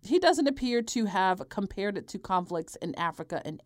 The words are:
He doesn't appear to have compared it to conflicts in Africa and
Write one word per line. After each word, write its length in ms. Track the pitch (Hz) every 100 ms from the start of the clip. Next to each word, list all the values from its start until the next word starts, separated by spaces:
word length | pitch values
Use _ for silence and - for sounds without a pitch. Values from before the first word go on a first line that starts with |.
He 160 | - 349
doesn't 280 | 359 320 277
appear 360 | 277 247 240
to 240 | 226 247 214
have 420 | 196 190 185 -
compared 500 | - 196 - 202 208
it 100 | 220
to 100 | 185
conflicts 580 | - 185 175 175 160 -
in 180 | 165
Africa 480 | - 170 160 160 170
and 160 | - 156